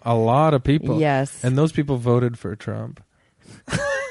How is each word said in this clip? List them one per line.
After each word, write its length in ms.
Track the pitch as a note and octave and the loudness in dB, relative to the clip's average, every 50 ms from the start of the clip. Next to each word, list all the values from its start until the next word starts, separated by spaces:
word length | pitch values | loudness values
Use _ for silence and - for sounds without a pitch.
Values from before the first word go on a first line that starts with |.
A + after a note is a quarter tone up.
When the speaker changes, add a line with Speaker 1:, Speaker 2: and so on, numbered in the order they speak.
Speaker 1:
a 140 | - A#2 A#2 | -2 0 0
lot 400 | A2+ A2+ A2+ B2 C#3+ D#3 D#3+ D3+ | 2 2 4 4 4 4 4 2
of 80 | B2+ - | 2 2
people. 360 | C#3+ C#3+ D#3+ - C#3 - D#3 | 2 0 0 0 0 0 2
Speaker 2:
Yes. 440 | D#3 D3 C#3 C3 C#3 - - - - | 2 2 2 0 0 -4 -6 -4 -2
Speaker 1:
And 120 | B2+ B2+ | 0 2
those 160 | C#3 D#3 D#3+ | 2 2 2
people 260 | - D#3+ C#3+ C#3+ C3+ | 2 -2 -2 -2 -2
voted 420 | B2 A#2 B2 A#2+ B2 B2 A#2+ A#2 - | -2 2 2 2 4 2 0 -2 -6
for 160 | - F#2 G#2+ | -8 -10 -10
Trump. 480 | - - A2 G#2+ A2 A2 A#2 - - _ _ _ _ _ _ _ _ _ - - - _ | -8 -8 -10 -8 -8 -10 -10 -14 -18 _ _ _ _ _ _ _ _ _ -20 -20 -20 _
<laughs> 100 | - - - C#5+ C#5+ C#5 C5+ C#5 B4+ | -8 -6 -4 -4 -2 -4 -4 -6 -8